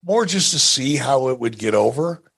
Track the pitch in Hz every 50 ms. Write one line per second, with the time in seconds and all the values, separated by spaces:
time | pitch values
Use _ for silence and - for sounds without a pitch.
0 | - 175 196 233 233 185 175 196 180 - - 151 - - - 139 127 135 147 143
1 | 123 135 139 135 131 131 131 123 117 117 113 104 107 110 107 104 104 113 120 139
2 | 160 170 170 165 _ _ _